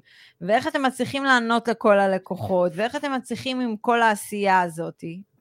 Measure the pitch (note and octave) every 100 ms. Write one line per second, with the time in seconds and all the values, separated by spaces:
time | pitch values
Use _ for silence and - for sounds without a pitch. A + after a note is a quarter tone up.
0 | - _ - - F3 A#3 D4 D4+ C4+ C4
1 | B3 C#4 C4+ B3 A3+ A#3 A#3 A3 A3+ G3+
2 | G3 F#3+ - F#3 - F#3 F3+ E3 A3+ D4
3 | D4 C4 B3 A#3 C4 B3+ B3 G#3+ - A#3
4 | A3+ G#3 - G#3 G3 F#3 F3+ D#3+ E3 -
5 | E3 F3 - -